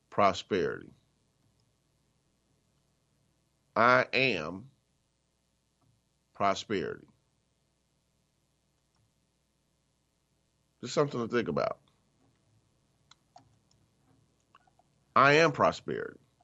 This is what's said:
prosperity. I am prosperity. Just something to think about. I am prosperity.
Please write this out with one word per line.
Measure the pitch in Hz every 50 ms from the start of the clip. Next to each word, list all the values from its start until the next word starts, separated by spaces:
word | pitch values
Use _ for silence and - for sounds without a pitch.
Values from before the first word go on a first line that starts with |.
| _ _
prosperity. | - - 101 98 92 - - - 110 92 80 67 53 50 50 - - _ _ _ _ _ _ _ _ _ _ _ _ _ _ _ _ _ _ _ _ _ _ _ _ _ _ _ _ _ _ _ _ _ _ _ _ _ _ _ _ _ _ _ _ _ _ _ _ _ _ _ _ _ _ _ - -
I | 113 120 123 127 - -
am | - 120 135 131 107 85 76 80 90 95 120 139 _ _ _ _ _ _ _ _ _ _ _ _ _ _ _ _ _ _ _ _ _ _ _ _ _ _ _ _ _ _ _ _ _
prosperity. | - 101 98 95 - - - 107 92 73 53 50 50 - - _ _ _ _ _ _ _ _ _ _ _ _ _ _ _ _ _ _ _ _ _ _ _ _ _ _ _ _ _ _ _ _ _ _ _ _ _ _ _ _ _ _ _ _ _ _ _ _ _ _ _ _ _ _ _ _ _ _ _ _ _ _ _ _ _ _ _ _ _ _ _ _ _ _
Just | - 123 -
something | - 147 143 - 123
to | 117 101 117
think | 120 110 -
about. | 76 67 - - - - _ _ _ _ _ _ _ _ _ _ _ _ _ _ _ _ _ _ _ _ _ _ _ _ _ _ _ _ _ _ _ - _ _ _ _ _ _ _ _ _ _ _ _ _ _ _ _ _ _ _ _ _ _ _ _ _ _ _ _ _ _ _ _ _ _ -
I | 113 131 139 143
am | 156 165 160 143
prosperity. | - 104 82 80 - - - 65 53 - - - - _ _ _ _